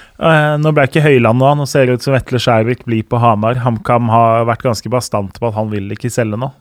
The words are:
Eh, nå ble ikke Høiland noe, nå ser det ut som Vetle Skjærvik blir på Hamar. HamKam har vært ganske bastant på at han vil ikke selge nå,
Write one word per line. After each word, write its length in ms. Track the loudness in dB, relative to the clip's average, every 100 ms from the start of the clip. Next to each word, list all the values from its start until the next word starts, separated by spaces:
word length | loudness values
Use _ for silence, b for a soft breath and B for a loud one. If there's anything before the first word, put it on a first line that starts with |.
| B B
Eh, 380 | 2 2 2 0
nå 160 | 0
ble 100 | 2 2
ikke 140 | 2
Høiland 340 | 4 4 4 4
noe, 160 | 2 2
nå 120 | 0
ser 180 | 0 0
det 60 | 0
ut 60 |
som 120 | 0
Vetle 260 | -2 -2 -4
Skjærvik 460 | 0 0 0 -4 -4
blir 180 | -4
på 160 | -2 0
Hamar. 360 | 2 2 0 -2
HamKam 520 | -2 -4 0 0 2
har 360 | 2 4 2 0
vært 160 | -2
ganske 260 | -2 -4 -4
bastant 480 | -4 -2 -6 -6 -6
på 80 | -6
at 60 | -4
han 140 | -4
vil 200 | -6 -8
ikke 180 | -8 -6
selge 260 | -4 -4 -4
nå, 120 | -8 -10